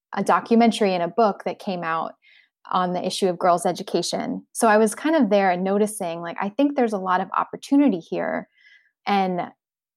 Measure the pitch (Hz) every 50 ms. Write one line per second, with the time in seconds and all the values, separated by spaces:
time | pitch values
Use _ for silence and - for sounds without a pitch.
0 | _ _ - 202 190 - 175 185 - - 233 226 233 226 214 - 220 190 185 175
1 | 170 175 - 233 226 202 190 - - 190 - - - 202 180 175 170 165 165 160
2 | - - - _ _ _ _ _ _ _ _ _ - - - 185 180 180 180 180
3 | - 185 - - 202 185 175 175 - 180 175 175 - 185 165 - 190 - - 175
4 | 175 - 170 - 156 - 185 190 - _ - - 233 220 214 214 226 214 - -
5 | - 311 330 311 240 185 208 202 196 190 175 175 190 190 202 208 214 208 208 -
6 | 190 170 165 170 170 170 - - 185 202 208 - 285 285 285 269 240 220 214 190
7 | 190 185 180 185 190 185 - - - - - - - - 277 285 294 262 185 165
8 | 160 - 180 170 - - 165 - - - _ _ _ _ _ _ _ _ _ _
9 | _ 214 202 196 190 185 180 175 - - - _ _ _ _ _ _ _ _